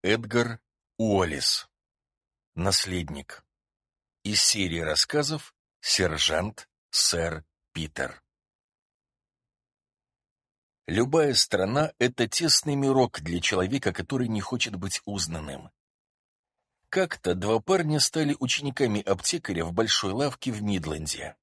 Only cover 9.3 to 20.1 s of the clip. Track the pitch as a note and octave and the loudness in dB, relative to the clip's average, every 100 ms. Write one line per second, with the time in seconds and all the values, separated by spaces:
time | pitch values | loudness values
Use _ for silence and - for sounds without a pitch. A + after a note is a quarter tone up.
9.3 | _ _ _ _ _ _ _ _ _ _ | _ _ _ _ _ _ _ _ _ _
10.3 | _ _ _ _ _ - F#2 B2 D#3+ D3 | _ _ _ _ _ -2 0 4 4 4
11.3 | A#2+ - F#2+ F#2+ C3+ D#3 - B2 B2+ A2+ | 2 2 2 2 2 0 2 0 2 -2
12.3 | - E3 - D3+ C#3 C#3 C3+ B2 - D2+ | 0 2 2 2 0 4 4 4 0 -4
13.3 | E2+ - F#2+ F#2+ C3+ G2+ F2 F2+ C3+ A#2+ | -2 0 0 0 0 -2 -2 -4 -2 0
14.3 | A2 G2 B2 A#2 F#2+ F#2 - - G2+ D#2+ | -2 -4 -4 -4 -4 -6 -6 -6 -6 -4
15.3 | D#2+ D#2 C2+ - _ _ _ _ _ _ | -6 -8 -12 -16 _ _ _ _ _ _
16.3 | _ _ _ _ _ _ F#3+ F#3 - F2+ | _ _ _ _ _ _ 0 0 -2 -2
17.3 | F2+ G2+ A2 - F#3+ D#3 D3+ - D#3+ D3 | -2 2 0 2 2 2 2 2 2 0
18.3 | C#3+ B2 - C#3+ - B2+ G#2 G2 F#2 - | 0 -2 -2 -4 0 0 0 0 -2 0
19.3 | F3 - F2 E2 F2 - - G2 | -4 -4 -4 -2 0 2 2 0